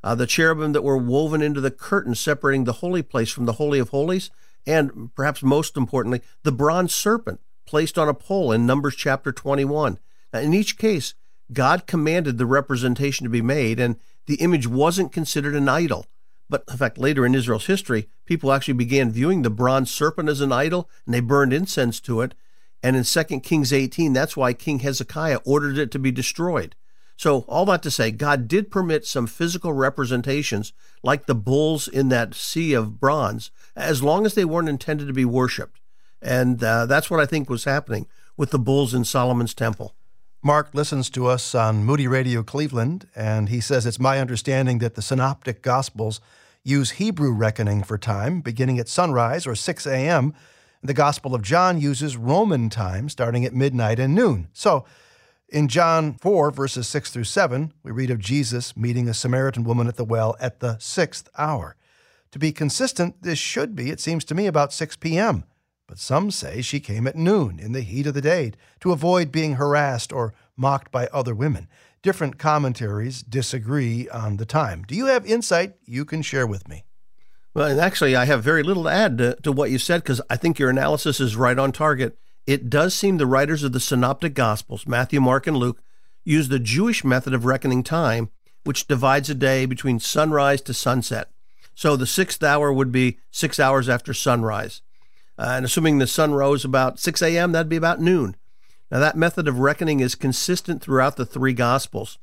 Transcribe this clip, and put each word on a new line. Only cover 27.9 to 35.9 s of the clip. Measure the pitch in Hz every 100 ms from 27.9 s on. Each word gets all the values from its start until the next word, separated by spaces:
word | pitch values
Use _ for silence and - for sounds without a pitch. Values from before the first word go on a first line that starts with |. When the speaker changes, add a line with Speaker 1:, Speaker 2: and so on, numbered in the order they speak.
Speaker 1:
say, | - 113
God | 107 147 143 113
did | 185 202
permit | 196 180 160 -
some | 139 117
physical | - 170 175 175
representations, | 139 135 143 123 127 123 143 143 104 110 - - -
like | 127 143 -
the | 123
bulls | 104 139 156 156 -
in | 131 135
that | 123 110
sea | - - 165 165
of | 127 107 107
bronze, | 135 151 110 113 - - - -
as | 151 143
long | 139 180 214
as |
they | 214
weren't | 175 165 160
intended | 135 - 151 143
to |
be | 131 123
worshipped. | 123 127 - - - -